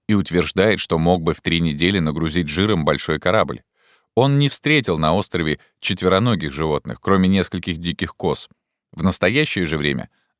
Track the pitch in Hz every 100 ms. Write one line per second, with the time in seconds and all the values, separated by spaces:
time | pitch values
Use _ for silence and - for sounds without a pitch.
0 | - 104 - 85 80 - 104 95 - 82
1 | 82 90 82 78 - 85 82 71 87 98
2 | 78 73 80 85 76 76 104 92 76 71
3 | - 78 - 107 78 58 _ _ _ _
4 | _ - 135 143 143 - 143 151 113 80
5 | 78 90 - 87 78 73 _ _ - 90
6 | 90 95 123 98 73 67 78 73 - 60
7 | - 98 92 95 90 90 92 82 85 -
8 | 87 - 90 69 - _ _ _ _ -
9 | 92 - 92 127 156 101 85 78 73 67
10 | - _ _ _